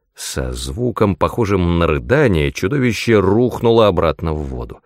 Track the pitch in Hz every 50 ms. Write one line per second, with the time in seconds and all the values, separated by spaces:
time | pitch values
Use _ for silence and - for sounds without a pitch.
0 | _ _ _ - - - - 73 65 64 64 62 65 67 69 110 123 123 101 -
1 | 113 101 85 - 90 80 - - 110 95 101 90 87 85 87 85 82 78 78 67
2 | 60 60 135 156 147 113 90 78 73 71 - - - 117 135 139 127 120 101 -
3 | - 117 110 101 92 95 101 117 127 113 - - 120 117 113 113 110 101 87 80
4 | 82 80 71 - 82 82 78 76 73 67 65 62 58 57 - - _